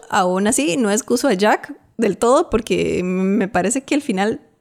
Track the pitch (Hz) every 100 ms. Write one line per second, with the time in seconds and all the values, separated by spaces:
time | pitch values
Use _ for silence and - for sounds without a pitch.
0 | - - 185 185 208 - 302 285 214 208
1 | - - 277 185 208 294 - 285 _ -
2 | 214 175 233 277 330 220 - 175 165 165
3 | 180 185 190 202 214 185 185 262 - 302
4 | - 185 208 - _ _